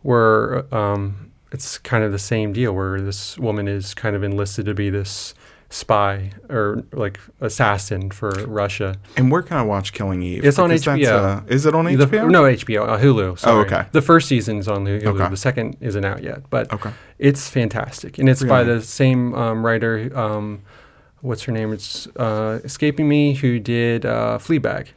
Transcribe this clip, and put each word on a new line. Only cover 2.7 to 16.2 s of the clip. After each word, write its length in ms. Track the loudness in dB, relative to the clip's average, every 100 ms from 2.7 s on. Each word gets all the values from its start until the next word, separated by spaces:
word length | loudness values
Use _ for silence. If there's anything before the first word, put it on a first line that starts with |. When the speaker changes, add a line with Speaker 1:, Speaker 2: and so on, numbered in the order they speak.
Speaker 1:
where 280 | -2 -2 -4
this 360 | -4 -8 -10 -6
woman 300 | -4 -2 -2
is 240 | -4 -6
kind 240 | -6 -4 -2
of 60 |
enlisted 420 | -2 -4 -4 -4 -4
to 60 |
be 140 | -2 -2
this 460 | -2 -6 -10 -12 -16 -20 -20 _
spy 580 | -14 0 2 2 -2 -8 -12 -8
or, 340 | -2 -2 -4 -8
like, 280 | -6 -6 -6 -20 _
assassin 680 | -8 0 2 2 -2 -6 -6
for 200 | -6 -4 -4 -4
Russia. 500 | -4 -4 -2 -6 -6 -8 0
Speaker 2:
And 140 | 4
where 100 | 2
can 140 | 0 -2
I 60 |
watch 300 | 0 -2 -4
Killing 280 | -6 -4 -2
Eve? 240 | -4 2
Speaker 1:
It's 140 | 2 4
on 100 | 4
Speaker 2:
Because 140 | 2
that's, 140 | 2 2
Speaker 1:
H 60 |
B 40 | 4
O. 80 | 4
Speaker 2:
uh, 260 | 2 -2 0
is 180 | 2
it 100 | 4 2
on 80 |
Speaker 1:
The, 180 | 2 4
Speaker 2:
H 80 | 4
B 80 | 4
O? 80 | 6
Speaker 1:
no, 180 | 6 6
H 200 | 4 0
B 100 | -2
O, 60 |
uh, 140 | 0 4
Hulu. 380 | 4 4 2 0
Sorry. 260 | 4 4 4
Speaker 2:
Okay. 180 | 0 2
Speaker 1:
The 100 | 0
first 240 | 6 4 6
season's 400 | 0 0 -4 -2
on 180 | -2
Hulu. 200 | -2 -2 0
Speaker 2:
Okay. 220 | 0 0
Speaker 1:
The 80 | 0
second 400 | -2 -2 -6 -6
isn't 240 | -6 -2
out 200 | -2 -4